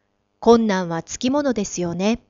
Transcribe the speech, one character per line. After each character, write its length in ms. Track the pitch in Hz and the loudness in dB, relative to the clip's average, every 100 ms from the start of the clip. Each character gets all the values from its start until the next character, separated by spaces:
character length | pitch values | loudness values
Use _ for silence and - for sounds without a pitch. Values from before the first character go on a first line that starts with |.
| _ _ _ _ | _ _ _ _
困 280 | - 233 220 | 4 4 4
難 240 | 185 175 | -2 -2
は 120 | 165 | -6
つ 160 | - - | -8 -6
き 120 | 247 | -2
も 120 | 285 | -2
の 120 | 285 | -2
で 100 | 226 | -2
す 160 | 196 - | -4 -4
よ 140 | 175 | -4
ね。 280 | 175 196 233 - | -2 -2 -2 -6